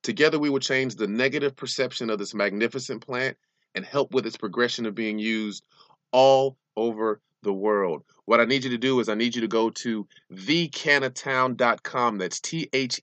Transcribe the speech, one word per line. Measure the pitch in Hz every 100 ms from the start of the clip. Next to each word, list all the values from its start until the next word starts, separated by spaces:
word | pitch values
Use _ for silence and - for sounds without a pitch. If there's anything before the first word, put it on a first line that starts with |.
Together, | - 110 151 156
we | 147
will | 135
change | 131 131 131
the | 107 101
negative | 110 135 147 143 131
perception | 127 - 127 - 117
of | 104
this | 98
magnificent | 107 101 101 113 131 127 113
plant | 107 123 135 - _ _ _
and | 98
help | 95 143 135
with | 127 113
its | -
progression | 107 101 120 - 113
of |
being | 101 110 107
used | 110 110 107 98 _ _ _ _ _
all | 127 135 135 135 135 _ -
over | 117 107 110 107 _ _
the | 104
world. | 98 104 104 92 76 _ _ -
What | 117
I |
need | 117 135
you | 127
to | 120
do | 127 131
is | 110
I |
need | 107 120
you | 117
to | 113
go | 113 113
to | - 123 110 98 - _
the | 95 101 165 165
canna | - 156 143 131
town | 127 139 131 127 117
dot | 120 113
com. | - 131 120 104
That's | 92 -
T | - 165 147
H | 135 131 -